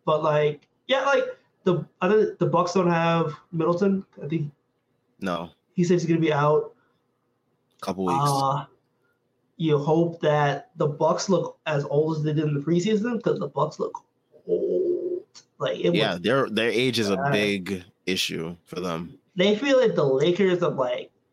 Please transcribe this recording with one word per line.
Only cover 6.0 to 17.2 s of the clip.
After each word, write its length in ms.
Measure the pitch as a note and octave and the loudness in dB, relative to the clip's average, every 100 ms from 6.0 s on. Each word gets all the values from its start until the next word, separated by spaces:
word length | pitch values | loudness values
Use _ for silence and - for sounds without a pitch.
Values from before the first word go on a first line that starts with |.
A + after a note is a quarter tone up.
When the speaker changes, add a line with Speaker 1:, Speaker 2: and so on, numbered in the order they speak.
Speaker 1:
he's 80 | D#3 | 2
gonna 120 | E3 | 0
be 120 | D#3+ | 2
out. 400 | D3 D3+ D3+ - - _ _ _ _ _ _ _ _ _ - | 2 2 2 0 -12 _ _ _ _ _ _ _ _ _ -14
Speaker 2:
Couple 240 | - F#2+ F2+ | -8 -4 0
weeks. 140 | F2 | 0
Speaker 1:
Uh, 420 | C#3+ C#3 C3+ C#3+ - _ _ _ _ _ _ _ _ - | 2 2 0 -2 -6 _ _ _ _ _ _ _ _ -4
you 200 | D#3+ C#3+ | 0 0
hope 440 | D3 D#3+ E3+ - | 2 2 0 0
that 480 | D3+ D3 C#3+ C3+ - - | 0 2 0 -2 -8 -4
the 100 | D#3 | -4
Bucks 420 | D3 D#3+ E3 - | 0 0 0 0
look 300 | E3+ B2+ - - | 0 0 -8 -4
as 160 | D3 C#3+ | -4 0
old 320 | D3 D#3 D3+ | 0 0 0
as 60 | |
they 100 | D3+ | -2
did 120 | D3+ D3+ | 0 0
in 80 | C#3+ | -2
the 40 | |
preseason, 600 | D3+ F3 G#3 G#3+ A#3 A#3+ | 0 2 2 0 0 -2
'cause 160 | E3+ - | -2 -2
the 100 | - | -4
Bucks 320 | C#3 D#3 - | -4 -4 -4
look 240 | - - _ _ _ - - | -8 -8 _ _ _ -14 -4
old. 760 | - - F4+ F4 F4 - - - - _ - | -2 0 0 0 -2 -4 -8 -10 -20 _ -8
Like, 180 | C#3+ - | -6 -2
it 140 | - | 0
Speaker 2:
Yeah, 200 | E3+ A2+ | 2 0
Speaker 1:
was 80 | F2 | 0
Speaker 2:
their, 280 | F2+ C3+ B2 | 0 0 0
their 200 | G#2+ A#2 | 0 0
age 260 | G#2+ C3 A#2+ | 2 0 0
is 120 | G#2 | 0
a 80 | |
Speaker 1:
bad. 140 | F#2+ | 0